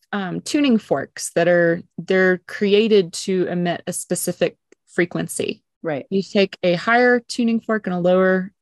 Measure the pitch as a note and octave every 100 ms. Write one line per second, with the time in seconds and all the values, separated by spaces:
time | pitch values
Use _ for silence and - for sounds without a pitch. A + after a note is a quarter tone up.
0 | - G3+ F#3 E3 - D4+ C#4+ A3 - C#3+
1 | - - - - E3+ F3 E3+ E3+ - -
2 | E3 F#3+ F#3 F#3 - - G#3 G3+ A3+ G#3
3 | F3 - - F#3 E3+ F3+ F3 E3 - F3
4 | - F3 - - E3 - _ _ _ -
5 | F3 E3 E3+ - - - _ _ E3 C#3+
6 | - G3 F3+ G#3 G3 - F3+ F3 - A#3+
7 | B3 B3 - - A#3 A3+ - A3 G3 F3+
8 | F3+ F#3 F#3 F#3 F#3 _